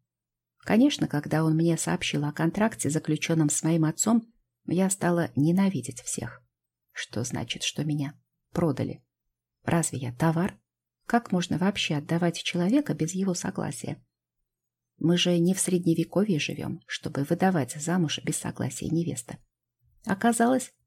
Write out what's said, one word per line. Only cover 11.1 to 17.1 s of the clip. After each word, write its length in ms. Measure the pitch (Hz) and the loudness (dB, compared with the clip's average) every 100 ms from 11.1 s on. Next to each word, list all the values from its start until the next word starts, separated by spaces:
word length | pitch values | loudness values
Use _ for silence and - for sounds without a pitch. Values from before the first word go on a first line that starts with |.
| 233 - | -2 0
можно 260 | 180 - 156 | -2 0 0
вообще 380 | 185 208 - 147 | 0 0 -2 -2
отдавать 420 | - 170 175 165 | -2 0 0 -2
человека 500 | - 175 180 277 294 | -4 0 2 2 0
без 220 | 156 160 185 | -2 -2 -2
его 180 | 190 | -2
согласия? 680 | 175 - - 156 - - 151 _ _ _ _ _ _ _ _ _ - | -2 -4 -6 -6 -6 -8 -10 _ _ _ _ _ _ _ _ _ -2
Мы 180 | 160 175 | 2 2
же 180 | 175 175 | 4 4
не 160 | 170 185 | 4 2
в 40 | |
средневековье 760 | - 180 175 165 160 170 214 151 | 0 0 2 0 0 0 2 0
живем, 440 | - 151 151 - - | -2 -6 -8 -8 -10
чтобы 380 | - 156 | -10 -6